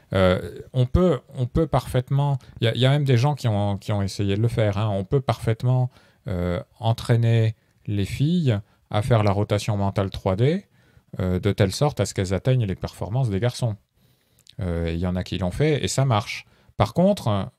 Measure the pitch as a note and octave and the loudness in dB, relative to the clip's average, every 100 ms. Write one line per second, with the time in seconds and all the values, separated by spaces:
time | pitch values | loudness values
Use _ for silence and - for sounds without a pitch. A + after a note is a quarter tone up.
0 | - G2 F#2 F#2 E2+ - - C3 B2 F3 | -4 2 4 2 -2 -14 -6 -2 2 4
1 | F3+ C#3+ - B2+ B2 E3 D#3+ C3 - B2+ | 2 2 -4 -8 -4 0 0 0 0 -4
2 | - C#3 C#3+ C#3 - - A2+ A2+ C3 D3 | 0 0 0 -2 -6 -2 -2 2 2 4
3 | C#3 A#2+ C#3+ C#3+ A#2 G#2 G2+ G2 - G2+ | 4 2 2 0 0 0 0 -2 -4 -2
4 | F#2+ - G2+ G2 A2+ - G#2+ G2 G#2+ G2 | -2 -2 0 2 0 2 0 0 -2 -2
5 | F#2 C#3 - A#2 A#2 A2 B2 B2+ B2+ - | 0 -2 0 -2 -2 0 0 2 0 -6
6 | _ _ - F2+ F2 F2 - - A2+ A#2 | _ _ -6 -4 -2 -4 -6 -4 -2 -2
7 | - A#2 A#2 A2+ A2 - _ _ - G2+ | 0 2 4 4 2 -2 _ _ -6 -4
8 | F#2+ - D3 F3+ C3+ G2+ - _ - G#2 | -2 0 0 2 2 0 -4 _ -4 -2
9 | G2+ A2+ G#2 G2 G#2 G#2 - G2+ G2 G2+ | 2 4 4 2 0 -2 0 -2 0 0
10 | G2 - G2 F#2+ C3+ F#3+ - _ _ _ | -4 -2 -2 2 2 0 -6 _ _ _
11 | - - F#2 F2+ G2+ F#2+ G2+ - C#3+ C3 | -16 -4 -2 0 0 2 0 2 -2 0
12 | G2 - F#2 F#2+ C3 B2+ G2+ E2+ E2+ - | -4 -2 -2 -2 0 0 0 -4 -8 -8
13 | F#2+ B2 B2 F#2+ A#2+ - A2+ G2+ _ _ | -6 -2 -2 0 -2 -2 -6 -6 _ _
14 | _ _ _ _ _ - F2 E2+ E2 E2+ | _ _ _ _ _ -8 -4 -2 -2 -2
15 | F2+ F2+ - F2 F2+ - D3+ D3 - - | -2 -4 -4 -4 -4 0 0 0 -2 0
16 | C3+ G#2 - - - _ _ - G#2 - | 2 0 -2 -12 -14 _ _ -2 0 2
17 | F#3+ G3 - G2+ B2+ | 2 2 0 -2 -4